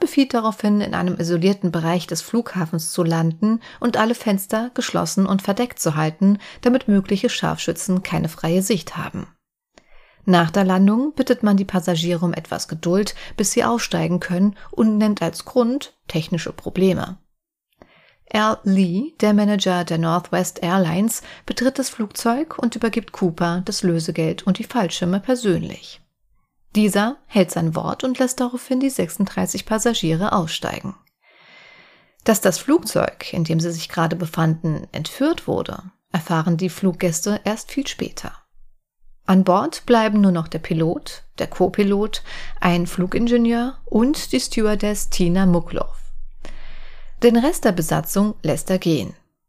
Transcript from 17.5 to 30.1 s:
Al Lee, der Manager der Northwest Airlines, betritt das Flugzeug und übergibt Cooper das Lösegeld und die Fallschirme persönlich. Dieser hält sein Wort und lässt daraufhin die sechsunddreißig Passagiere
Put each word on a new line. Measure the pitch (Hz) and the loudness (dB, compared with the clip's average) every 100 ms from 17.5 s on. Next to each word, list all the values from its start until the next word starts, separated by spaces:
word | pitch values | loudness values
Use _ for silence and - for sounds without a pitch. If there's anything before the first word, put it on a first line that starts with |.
| _ _ _ - _ _ _ _ | _ _ _ -20 _ _ _ _
Al | 220 214 220 | 0 0 0
Lee, | - 190 185 175 294 _ | 2 2 4 0 -4 _
der | 214 | 4
Manager | 208 208 208 190 180 175 | 4 4 2 2 0 0
der | 160 | 0
Northwest | 165 170 175 175 180 - | 2 0 0 -2 -2 -2
Airlines, | 175 190 170 170 220 - - - - | 0 2 2 2 0 -2 -10 -18 -8
betritt | - 247 269 | 0 0 0
das | 254 | -6
Flugzeug | - 208 - 233 240 311 - | -4 -8 -2 -2 0 -2 -2
und | 233 226 | -4 -2
übergibt | 226 220 - | -2 -2 -6
Cooper | - 185 165 175 175 185 | -2 -2 0 -2 -2 -4
das | 208 | -2
Lösegeld | 190 165 160 - 160 175 - | 0 0 -2 -2 -2 -2 0
und | 190 | -2
die | 226 | 0
Fallschirme | 254 185 - 175 190 | -2 -2 -2 -2 -2
persönlich. | 196 254 226 165 165 - - - _ _ _ _ _ _ _ 208 | 0 -2 2 0 -2 -10 -18 -20 _ _ _ _ _ _ _ 2
Dieser | 214 190 214 277 _ | 2 2 0 -4 _
hält | - 175 | 2 2
sein | - 165 160 | 2 -2 -2
Wort | - - 262 | -4 -4 -4
und | 254 | 0
lässt | 254 - | 0 0
daraufhin | 247 247 - 254 | -4 -4 -4 -2
die | 269 | 0
sechsunddreißig | 262 170 - 196 - 185 - - | -2 -4 -2 -2 -2 -4 -4 -4
Passagiere | 220 240 226 - | 0 0 0 0